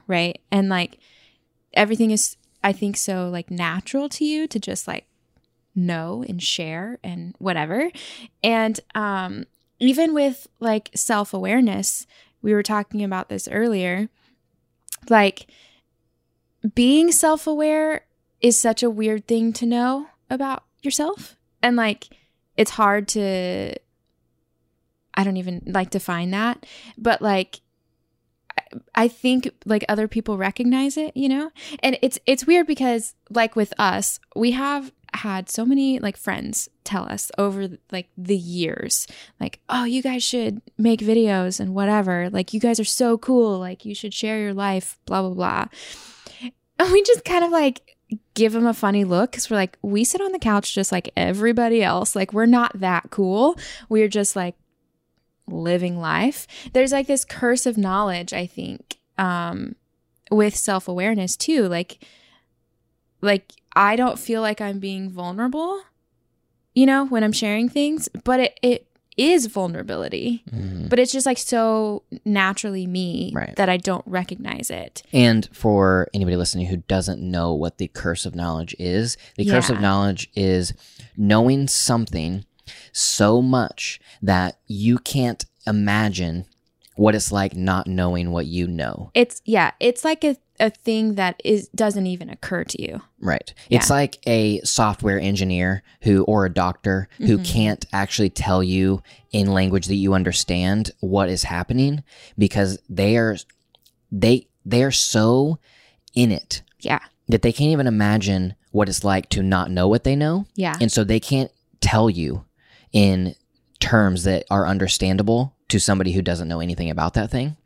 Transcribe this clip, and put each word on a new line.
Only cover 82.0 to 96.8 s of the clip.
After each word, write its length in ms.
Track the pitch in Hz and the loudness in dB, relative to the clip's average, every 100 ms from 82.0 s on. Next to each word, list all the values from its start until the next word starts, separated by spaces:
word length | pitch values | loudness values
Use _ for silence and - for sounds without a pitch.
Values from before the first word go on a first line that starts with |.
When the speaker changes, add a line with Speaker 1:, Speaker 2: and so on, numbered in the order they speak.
| 110 87 80 95 - _ - - - | 0 -4 -4 -6 -10 _ -20 -20 -12
Speaker 2:
so 500 | - - - 104 117 | -4 -2 4 4 6
much 580 | 127 127 110 - - - _ - | 4 2 0 -6 -10 -10 _ -6
that 360 | 98 92 90 - - | 0 2 0 -6 -10
you 300 | 101 110 123 | -2 2 2
can't 480 | - 139 123 107 - _ - | 0 -2 -2 -2 -10 _ -2
imagine 800 | 107 101 104 107 92 85 85 92 _ _ _ _ - | 0 2 2 0 -2 -4 -6 -8 _ _ _ _ 2
what 200 | 107 107 | 4 4
it's 160 | - | 0
like 240 | 98 98 92 | 0 -2 -2
not 320 | 92 92 - | 0 0 0
knowing 440 | 92 90 87 87 | 0 0 0 -2
what 140 | 85 78 | -2 -2
you 220 | 87 90 | -4 -4
know. 420 | 85 62 50 - - | -4 -6 -8 -2 2
Speaker 1:
It's, 260 | 240 - - | 2 0 -2
yeah, 260 | 220 165 - | 0 0 2
it's 260 | 240 240 311 | 0 2 0
like 180 | 320 | 0
a, 140 | 302 262 _ - | 0 -2 _ -2
a 100 | 220 | -2
thing 460 | - - 220 220 202 | 0 -2 0 0 0
that 260 | 185 175 | -2 -2
is, 240 | - 208 - | 0 0 0
doesn't 360 | - 214 202 185 | -2 0 0 -2
even 240 | 180 165 | -4 -10
occur 340 | - - 175 - | -14 -8 -6 -6
to 140 | - | -8
you. 200 | - - - _ | -10 -10 -16 _
Speaker 2:
Right. 320 | 90 71 - - - | -2 -2 -4 -18 0
It's 180 | 120 - | 2 4
Speaker 1:
Yeah. 60 | 143 | 2
Speaker 2:
like 240 | 143 - - | 2 -2 0
a 340 | 113 107 104 | 2 2 0
software 580 | - - 107 101 107 98 | 0 0 0 0 0 0
engineer 640 | 92 98 92 90 90 95 - _ | 0 0 0 0 0 -2 -6 _
who, 200 | 110 98 101 | 4 4 4
or 200 | 107 95 | 2 2
a 80 | |
doctor 560 | 87 90 - | 2 0 -2